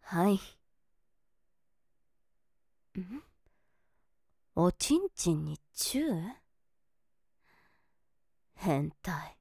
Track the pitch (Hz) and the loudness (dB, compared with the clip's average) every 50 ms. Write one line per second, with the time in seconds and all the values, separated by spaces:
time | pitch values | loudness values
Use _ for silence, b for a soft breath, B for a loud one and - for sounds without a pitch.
0 | _ - 190 170 175 101 202 - - - - _ _ _ _ _ _ _ _ _ | _ -4 0 2 4 4 4 2 0 -8 -20 _ _ _ _ _ _ _ _ _
1 | _ _ _ _ _ _ _ _ _ _ _ _ _ _ _ _ _ _ _ _ | _ _ _ _ _ _ _ _ _ _ _ _ _ _ _ _ _ _ _ _
2 | _ _ _ _ _ _ _ _ _ _ _ _ _ _ _ _ _ _ _ 185 | _ _ _ _ _ _ _ _ _ _ _ _ _ _ _ _ _ _ _ -10
3 | 185 180 226 294 - - _ _ _ - _ _ _ _ _ _ _ _ _ _ | -10 -8 -10 -14 -14 -16 _ _ _ -20 _ _ _ _ _ _ _ _ _ _
4 | _ _ _ _ _ _ _ _ _ _ _ - 170 180 - _ - - 285 339 | _ _ _ _ _ _ _ _ _ _ _ 2 2 2 2 _ 0 2 2 2
5 | 392 381 _ - - 175 160 151 156 151 151 - _ _ _ - - - - 262 | 2 0 _ -2 0 2 2 2 0 -6 -8 -10 _ _ _ -6 -4 -2 0 0
6 | 311 320 226 160 165 208 254 - _ _ _ _ _ _ _ _ _ _ _ _ | 0 0 0 -2 -4 -6 -12 -14 _ _ _ _ _ _ _ _ _ _ _ _
7 | _ _ _ _ _ _ _ _ _ _ _ _ _ _ _ _ _ _ _ _ | _ _ _ _ _ _ _ _ _ _ _ _ _ _ _ _ _ _ _ _
8 | _ _ _ _ _ _ _ _ _ _ _ - - 196 151 135 147 156 - _ | _ _ _ _ _ _ _ _ _ _ _ -4 0 0 2 2 0 -2 -6 _
9 | _ - 170 147 - - - _ | _ -6 -6 -6 -8 -10 -16 _